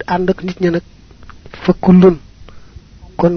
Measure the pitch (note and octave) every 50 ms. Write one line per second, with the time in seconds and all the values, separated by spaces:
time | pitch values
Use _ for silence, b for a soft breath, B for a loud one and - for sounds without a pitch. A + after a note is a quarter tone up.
0 | - - F3+ F3+ F#3 F3+ F#3+ - F3 F#3 F3+ - F#3 F3 E3 E3+ - - _ -
1 | - - - - - - - - - - - - - - F3+ - - F#3+ F3+ F#3
2 | F3+ F#3+ E3+ D3 - - - - - - b b b b b b - - - -
3 | - - - - - E3+ F3